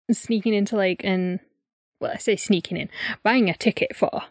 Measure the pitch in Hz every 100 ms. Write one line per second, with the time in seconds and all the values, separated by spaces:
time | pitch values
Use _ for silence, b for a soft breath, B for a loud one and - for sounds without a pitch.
0 | - 226 - 226 226 208 202 214 190 180
1 | 196 185 180 185 - _ _ _ _ -
2 | - - - 202 - 190 - - - B
3 | B B 208 254 196 160 233 - - -
4 | - - -